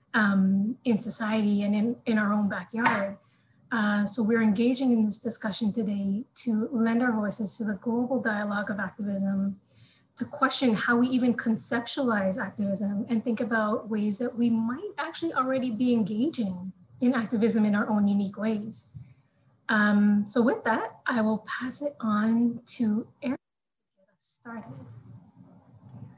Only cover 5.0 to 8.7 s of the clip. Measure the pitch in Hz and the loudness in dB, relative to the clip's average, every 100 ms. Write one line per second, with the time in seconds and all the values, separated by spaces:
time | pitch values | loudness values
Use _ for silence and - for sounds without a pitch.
5 | 214 196 226 - 220 180 214 226 208 202 | 2 -2 -6 -4 -6 -2 -2 0 -2 -2
6 | 196 202 269 - 240 214 233 240 226 233 | -2 -4 -6 -8 -2 -2 0 0 2 2
7 | 254 220 202 190 202 - 214 196 240 233 | 0 0 -2 -2 -4 -4 -4 -4 -2 -2
8 | 247 262 220 208 208 208 202 | 0 -2 -2 -2 -2 -4 -4